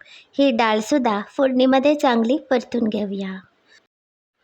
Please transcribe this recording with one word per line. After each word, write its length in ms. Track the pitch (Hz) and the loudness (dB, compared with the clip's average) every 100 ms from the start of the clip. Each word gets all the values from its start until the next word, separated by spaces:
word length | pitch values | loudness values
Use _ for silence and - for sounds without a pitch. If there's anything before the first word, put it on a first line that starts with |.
| - - _ - | -20 -20 _ 0
ही 140 | 277 | 2
डाळसुद्धा 680 | 233 226 220 220 294 240 208 | 2 0 0 0 0 0 -2
फोडणीमध्ये 760 | 208 - 269 254 262 269 285 | -6 -2 0 2 2 4 2
चांगली 420 | 294 269 226 226 302 | 2 2 0 0 -2
परतून 500 | - 247 - 240 220 | -2 -4 -2 -4 -4
घेऊया. 520 | 214 202 196 190 190 - _ _ _ _ _ _ _ _ _ | -4 -6 -8 -10 -12 -18 _ _ _ _ _ _ _ _ _